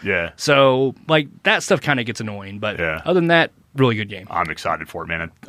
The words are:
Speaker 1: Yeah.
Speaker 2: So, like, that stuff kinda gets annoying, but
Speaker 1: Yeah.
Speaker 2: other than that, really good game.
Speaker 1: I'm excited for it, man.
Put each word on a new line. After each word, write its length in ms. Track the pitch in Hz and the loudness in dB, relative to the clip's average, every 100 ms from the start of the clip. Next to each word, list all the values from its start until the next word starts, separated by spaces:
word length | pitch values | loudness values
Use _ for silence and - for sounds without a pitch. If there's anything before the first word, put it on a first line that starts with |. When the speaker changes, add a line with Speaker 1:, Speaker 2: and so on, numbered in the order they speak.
Speaker 1:
Yeah. 280 | 98 92 85 - | -2 -2 -2 -4
Speaker 2:
So, 580 | - 139 135 131 135 - - | 2 4 6 4 0 -2 0
like, 180 | 156 143 - | 0 0 -4
that 200 | 190 214 | 0 0
stuff 180 | - 185 | 2 0
kinda 220 | 151 135 117 | 2 -2 -2
gets 160 | 110 | -6
annoying, 380 | 110 101 98 101 | -8 -10 -12 -6
but 200 | 107 87 | -6 -2
Speaker 1:
Yeah. 220 | 82 78 | -2 -2
Speaker 2:
other 120 | - 185 | 0 2
than 80 | 170 | 4
that, 240 | 170 151 - _ 135 | 4 2 -4 _ 0
really 200 | 131 110 | 2 2
good 120 | 104 | -4
game. 180 | 98 92 | -10 -6
Speaker 1:
I'm 180 | 85 85 | -2 -2
excited 380 | 76 87 78 80 | -4 -4 -4 -6
for 160 | 85 | -10
it, 40 | 85 | -6
man. 220 | 82 82 - | -6 -6 -10